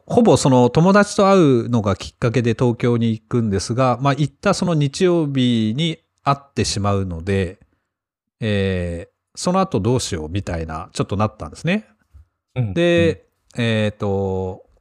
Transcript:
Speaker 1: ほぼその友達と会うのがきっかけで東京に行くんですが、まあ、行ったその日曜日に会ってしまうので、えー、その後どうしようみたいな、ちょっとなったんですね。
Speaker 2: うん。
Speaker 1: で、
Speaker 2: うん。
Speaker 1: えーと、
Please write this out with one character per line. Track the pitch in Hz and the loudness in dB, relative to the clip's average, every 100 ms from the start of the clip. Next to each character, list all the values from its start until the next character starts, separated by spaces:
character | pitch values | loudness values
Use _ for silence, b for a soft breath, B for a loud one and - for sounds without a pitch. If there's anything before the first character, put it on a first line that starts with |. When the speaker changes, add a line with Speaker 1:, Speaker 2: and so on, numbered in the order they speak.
| - | -2
Speaker 1:
ほ | - | 2
ぼ | 220 - | 6 4
そ | 147 | 4
の | 127 123 | 4 4
友 | 156 180 | 4 4
達 | 202 202 - | 4 2 2
と | 196 | 4
会 | 196 | 4
う | 151 120 110 | 4 2 2
の | 120 | 0
が | 101 92 | 0 -2
き | - | -6
っ | - | -4
か | 123 | -2
け | 127 | 0
で | 117 | 0
東 | 107 123 110 | 0 0 0
京 | 123 120 | 0 0
に | 117 | 0
行 | 110 - | -2 -2
く | 123 | -2
ん | 113 | 0
で | 98 | -2
す | - | -2
が、 | 117 127 120 | 0 0 2
ま | 139 | 0
あ、 | |
行 | 139 143 | 0 -2
っ | |
た | _ 202 | _ -2
そ | 180 180 | 0 0
の | |
日 | 160 143 - | 0 -2 0
曜 | 185 170 147 | 0 2 0
日 | 135 123 117 110 123 | 0 0 2 0 -2
に | 165 156 _ _ | -4 -6 _ _
会 | 139 143 | -4 -4
っ | - | -4
て | - | -4
し | 127 107 | -4 -2
ま | 101 | -2
う | 98 95 | -2 -4
の | 82 | -8
で、 | 92 98 90 - _ _ _ _ _ _ _ - | -2 -2 -2 -8 _ _ _ _ _ _ _ -10
え | 110 101 95 92 87 85 - | -4 -2 -2 -2 -4 -8 -12
ー、 | _ _ | _ _
そ | - 180 | -6 -2
の | 190 | 0
後 | 190 - | 0 -2
ど | 104 127 | 0 -2
う | |
し | - | -2
よ | 87 78 | -8 -6
う | |
み | 98 | -8
た | 98 85 | -6 -8
い | 80 | -8
な、 | 80 90 | -10 -12
ち | - | -8
ょ | |
っ | 104 | -6
と | 98 | -2
な | 107 | -4
っ | - | -6
た | - | -16
ん | |
で | - | -8
す | 160 | -4
ね。 | 208 - _ _ - _ _ _ | -4 -6 _ _ -20 _ _ _
Speaker 2:
う | 127 | -6
ん。 | 110 | -4
Speaker 1:
で、 | 92 170 170 127 95 _ _ _ - | 0 2 2 0 -2 _ _ _ -4
Speaker 2:
う | |
ん。 | |
Speaker 1:
え | 117 110 107 | -2 0 -2
ー | - | -4
と、 | 104 98 98 95 95 90 _ _ | -4 -2 -2 -4 -6 -10 _ _